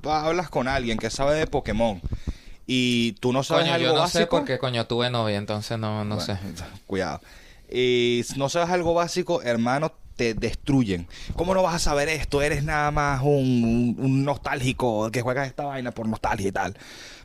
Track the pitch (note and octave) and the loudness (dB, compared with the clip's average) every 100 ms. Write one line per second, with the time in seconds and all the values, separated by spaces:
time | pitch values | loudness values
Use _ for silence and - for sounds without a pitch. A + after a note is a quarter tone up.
0 | - D3+ D#3 F3 F3+ D3 B2+ C#3 A#2 A2 | -2 0 0 -2 -2 -2 -2 0 0 -2
1 | A2+ - C#3 D3+ D#3 C#3+ A#2+ A2 A#2 F#2+ | -2 0 0 2 0 -2 -2 0 0 -2
2 | - - - - - - - B2+ B2 A#2+ | -6 -6 -6 -8 -10 -14 -2 2 4 4
3 | A#2 G2+ B2 B2+ C3+ E3 E3 E3+ B2+ D3+ | 2 0 0 0 2 2 2 2 2 2
4 | E3+ E3+ E3+ - C#4 B2+ C3 A#2+ A2+ A#2 | 2 2 2 2 0 -2 -2 -2 0 0
5 | B2 A#2+ A2 G2+ G2+ G#2+ G#2+ A2+ A2 G#2+ | 0 0 0 0 -2 -4 -4 -4 -2 -2
6 | G#2 G#2 E2+ G2 F#2+ E2 E2+ - - F#2+ | -2 -4 -2 -4 -6 -10 -12 -14 -6 -2
7 | F2 D2 - - - - - A#2+ B2+ B2 | -2 -4 -12 -20 -20 -20 -6 0 2 4
8 | A#2+ A#2+ A2+ C#3 C#3 E3+ E3+ F3+ E3+ E3+ | 4 2 0 -2 -2 0 2 2 2 2
9 | E3+ F3+ E3+ E3+ B2 A#2 A#2+ C3+ D3+ - | 2 -2 -2 -2 0 0 2 0 -2 -6
10 | - - A#2 G#2+ A2+ - - C#3 A2+ F2 | -12 -2 -2 0 -2 -4 2 2 4 0
11 | E2+ - - - E3+ F#3+ F3+ E3 E3+ C#3+ | -4 -12 -8 -4 0 2 2 2 2 2
12 | D3 D#3 B2+ C#3+ C#3+ D3 D3+ D3+ D3 D3+ | 2 0 0 0 2 0 0 0 0 2
13 | C#3+ C3+ C#3+ C#3+ C3 B2 A#2 A#2 A#2+ G#2+ | 0 2 2 4 4 4 4 4 2 2
14 | C3 C3+ C#3 C#3+ C#3 C#3+ B2+ - B2+ G#2+ | 2 2 2 0 -2 -2 -2 0 0 2
15 | A2 A#2 A#2+ B2+ C3+ - C#3+ C3+ B2 A#2+ | 0 0 -2 -2 -2 -4 -6 -6 -6 -4
16 | A2 A2 - - G2 - F3 - - - | -4 -2 -2 -2 -2 -2 -4 -6 -16 -18
17 | - - | -18 -20